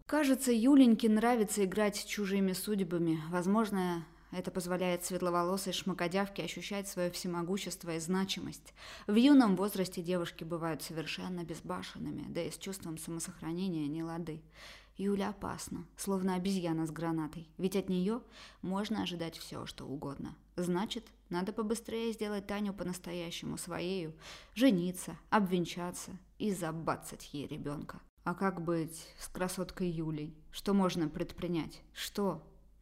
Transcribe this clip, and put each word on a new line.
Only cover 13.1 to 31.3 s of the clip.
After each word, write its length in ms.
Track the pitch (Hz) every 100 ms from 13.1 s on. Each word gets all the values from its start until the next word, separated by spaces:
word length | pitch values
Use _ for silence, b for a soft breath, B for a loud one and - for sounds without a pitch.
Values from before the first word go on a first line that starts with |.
| 165 185 - 160 170 190 160 143
не 160 | 160
лады. 400 | 165 170 165 160 - B B B B -
Юля 300 | 196 202 202
опасна, 560 | 196 - - - 175 170 -
словно 380 | 196 190 190
обезьяна 520 | 185 190 190 170 160 160
с 40 |
гранатой, 580 | 156 165 165 151 160 165 -
ведь 200 | 185 196
от 120 | 185
неё 340 | 180 185 233 B B B B
можно 400 | 175 190 214 208
ожидать 360 | 180 170 165 156
всё, 260 | - 135
что 220 | 151 - 131
угодно. 480 | 135 143 139 151 - - -
Значит, 500 | 180 175 226 233 - - -
надо 240 | 175 190
побыстрее 600 | 214 214 220 - 226 226
сделать 340 | 214 208 208 202
Таню 260 | 202 208
по-настоящему 840 | 190 180 180 175 175 170 - 156 -
своею, 560 | 175 170 175 190 156 156 B B B
жениться, 640 | 208 269 180 180 - - 165 -
обвенчаться 800 | 214 185 180 165 180 175 - - 185 - -
и 120 | 214
забацать 800 | 185 160 165 156 127 - - -
ей 140 | 147 -
ребёнка. 540 | 151 143 151 - - - _
А 100 | 175
как 260 | 175 196 175
быть 460 | 165 170 160 - - -
с 100 | -
красоткой 600 | - 185 190 180 - 180
Юлей? 460 | 165 160 151 156 - -
Что 240 | - -
можно 340 | 196 185 180 151
предпринять? 720 | - 170